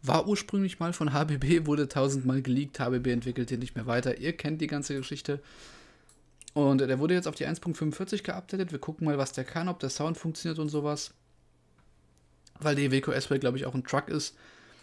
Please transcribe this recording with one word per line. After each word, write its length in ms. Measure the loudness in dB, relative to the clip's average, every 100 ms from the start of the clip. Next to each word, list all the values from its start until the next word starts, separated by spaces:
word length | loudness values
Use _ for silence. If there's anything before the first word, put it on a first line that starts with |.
War 280 | 4 2 4
ursprünglich 500 | 0 0 0 0 0
mal 140 | -4
von 200 | 0 2
H 120 | 2
B 140 | 2 0
B, 280 | 4 4 4
wurde 220 | 2 2
tausendmal 520 | 2 2 2 2 2
geleakt. 380 | 2 0 0 -2
H 100 | 0
B 100 | 2
B 100 | 2
entwickelt 400 | 0 0 -4 -2
den 80 | -2
nicht 160 | -4
mehr 120 | -6 -2
weiter. 320 | 0 0 -2
Ihr 140 | -4 -4
kennt 240 | -4 -2
die 80 | -2
ganze 260 | -4 -4
Geschichte. 460 | -6 -6 -8 -4 -4 -6 -20 -20 -20 -20 -20 _ -20 _ _ -8
Und, 260 | 2 4 6
äh, 40 | 4
der 140 | 2
wurde 140 | 4
jetzt 120 | 2 0
auf 80 |
die 120 | -4 -4
eins 120 | -4
Punkt 200 | -4 -2
fünfundvierzig 440 | -2 -2 -4 -4
geupdatet. 480 | -4 -8 -6 -4 -4
Wir 80 | -4
gucken 280 | -8 -2 0
mal, 120 | 2
was 140 | 0
der 100 | -2
kann, 260 | -6 -4 -4
ob 120 | -2
der 100 | -4
Sound 260 | -2 -2 -2
funktioniert 440 | -4 -4 -4 -2
und 80 | -2
sowas. 440 | 0 0 -2 -6 _ _ _ _ _ _ _ _ _ _ _ _ _ _ -4
Weil 160 | 0 2
der 80 |
Iveco 260 | 4 2 2
S-Way, 300 | -2 0 0
glaub 160 | 2 0
ich, 100 | -2
auch 80 |
ein 80 | -4
Truck 260 | -2 -2 0
ist, 280 | -4 -4 -10 -20 -20 -20 -20